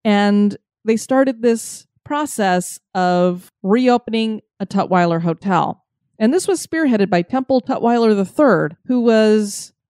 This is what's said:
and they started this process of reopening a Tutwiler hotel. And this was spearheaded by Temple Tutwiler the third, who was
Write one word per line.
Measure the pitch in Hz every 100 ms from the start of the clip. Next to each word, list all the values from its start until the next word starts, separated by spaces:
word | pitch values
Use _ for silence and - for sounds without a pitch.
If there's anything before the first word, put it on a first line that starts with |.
and | 214 202 202 208 208 - _ _
they | 214 226
started | - 262 269 233
this | 233 226 - - _ _
process | - 294 294 - 190 180 - - _
of | 185 180 180 180 180 - _
reopening | 190 240 254 240 - 226 220 214 - -
a | 196
Tutwiler | 196 - 180 170 165
hotel. | 170 165 202 170 147 - _ _ _ -
And | 220
this | 349 -
was | 349 -
spearheaded | 330 294 214 202
by | 180
Temple | 175 262 262 254
Tutwiler | - - 233 240 226 202
the |
third, | 190 - 277 165 151 - -
who | 247
was | 233 220 220 214 202 - - _